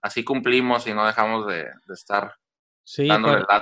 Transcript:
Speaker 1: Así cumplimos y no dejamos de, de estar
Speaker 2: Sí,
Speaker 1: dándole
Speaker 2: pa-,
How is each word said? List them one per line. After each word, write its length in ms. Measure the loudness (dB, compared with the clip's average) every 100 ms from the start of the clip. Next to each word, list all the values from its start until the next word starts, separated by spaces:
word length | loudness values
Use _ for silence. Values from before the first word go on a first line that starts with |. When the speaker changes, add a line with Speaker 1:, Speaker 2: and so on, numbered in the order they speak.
Speaker 1:
Así 220 | -6 -6
cumplimos 600 | -4 -2 2 2 2 0 0
y 60 |
no 120 | 0 0
dejamos 400 | 2 0 0 -4
de, 160 | -6
de 300 | -8 -14 _
estar 400 | -18 -2 -2 -2 -14 _ _ _ _ -16
Speaker 2:
Sí, 220 | -4 2
Speaker 1:
dándole 360 | 2 4 2 4
Speaker 2:
pa-, 80 | 0